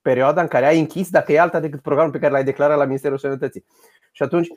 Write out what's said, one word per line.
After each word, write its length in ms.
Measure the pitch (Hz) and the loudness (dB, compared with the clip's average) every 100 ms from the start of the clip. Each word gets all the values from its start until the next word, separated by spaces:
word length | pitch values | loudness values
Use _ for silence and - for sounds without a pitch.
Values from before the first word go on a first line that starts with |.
perioada 380 | 143 123 135 160 | -2 2 2 2
în 60 | 165 | 0
care 200 | 127 139 | 2 2
ai 120 | 165 | 2
închis, 320 | 151 175 185 | 0 -4 0
dacă 220 | 170 - | 0 2
e 80 | 147 | 2
alta 200 | 175 165 | 2 0
decât 200 | 156 143 | -6 -8
programul 320 | 156 143 160 | -4 0 0
pe 60 | 135 | 0
care 140 | 147 | 0
l-ai 120 | 143 | 0
declarat 340 | 135 131 147 147 | -2 0 0 2
la 60 | |
Ministerul 340 | 135 135 147 135 | 0 -2 -4 -4
Sănătății. 460 | 139 135 131 - _ _ _ _ _ | -6 -6 -8 -10 _ _ _ _ _
Și 100 | - | -6
atunci 260 | - 175 170 | -4 -2 -4